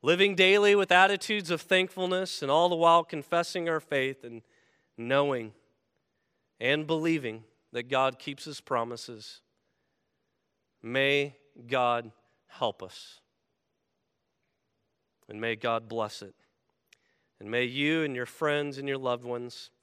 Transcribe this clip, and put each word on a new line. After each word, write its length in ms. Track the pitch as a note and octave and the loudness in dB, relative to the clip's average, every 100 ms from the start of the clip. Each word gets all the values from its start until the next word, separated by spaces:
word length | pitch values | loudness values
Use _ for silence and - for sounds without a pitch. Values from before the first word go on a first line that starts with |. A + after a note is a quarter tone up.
| C3 | 2
Living 300 | F3 G3+ F#3 | 4 2 4
daily 400 | F#3 G3+ G3+ G3+ | 6 6 6 4
with 160 | F#3+ | 6
attitudes 580 | F3+ F#3+ G3 - G#3 E3+ | 6 6 4 -2 -4 -2
of 100 | E3 | -6
thankfulness 800 | - F#3 F#3 - F#3 F#3 F#3 - | 0 0 2 -4 -2 -2 -4 -6
and 80 | C#3 | 0
all 180 | D3 F3 | 2 4
the 60 | E3+ | 4
while 280 | E3 E3+ | 6 6
confessing 640 | E3 D#3+ C#3 E3+ E3+ F#3 E3+ | 4 -8 -2 -2 -2 -4 -2
our 120 | D#3+ | -4
faith 440 | - C#3 C3 C3 | -2 -2 -2 -6
and 200 | A#2+ A#2 _ _ _ _ _ - | -14 -16 _ _ _ _ _ -12
knowing 560 | A#2 C3+ C#3+ C3 A2 - _ _ _ _ _ _ _ _ _ _ | 0 2 2 0 -4 -14 _ _ _ _ _ _ _ _ _ _
and 260 | A#2+ D3+ D3+ | 0 0 0
believing 580 | D#3+ E3 E3 B2+ A2 A2 _ _ | 0 2 0 -2 -10 -16 _ _
that 160 | B2 A#2+ | -10 -2
God 300 | C3 C3 B2+ | 0 0 -2
keeps 260 | - C#3 - | -12 -12 -14
his 160 | C#3+ | -16
promises. 800 | - B2+ A#2 A#2+ - A2+ G#2 - _ _ _ _ _ _ _ _ _ _ _ _ _ _ | -4 -4 -2 -8 -12 -16 -16 -20 _ _ _ _ _ _ _ _ _ _ _ _ _ _
May 520 | A2+ B2+ C#3 C#3+ C#3+ B2+ _ - A#2 | -6 0 2 2 0 -8 _ -20 -4
God 460 | C3 B2 A#2+ A#2 _ _ _ _ | 0 2 0 -4 _ _ _ _
help 380 | - A#2+ - | -4 -4 -4
us. 360 | F#2 - - - _ _ _ _ _ _ _ _ _ _ _ _ _ _ _ _ _ _ _ _ _ | -14 -16 -20 -20 _ _ _ _ _ _ _ _ _ _ _ _ _ _ _ _ _ _ _ _ _
And 140 | G#2+ | -8
may 140 | A2+ A2 | -6 -4
God 340 | A#2+ A2+ A2+ | -2 -2 -4
bless 320 | A2+ G#2+ - | -6 -6 -6
it. 140 | G2+ - _ _ _ _ _ _ _ _ _ _ | -18 -20 _ _ _ _ _ _ _ _ _ _
And 100 | G#2 | -6
may 140 | A#2+ | -2
you 400 | B2 C3 D3 D#3+ | -2 0 0 0
and 120 | D#3 B2+ | -2 -4
your 120 | A#2+ | -8
friends 500 | - D3+ D3 D3 C3+ | -4 -2 0 -2 -6
and 100 | C#3 | -6
your 120 | C3+ | -4
loved 240 | C3 B2 | -2 -4
ones 480 | B2 B2 B2 - - _ | -4 -8 -8 -14 -20 _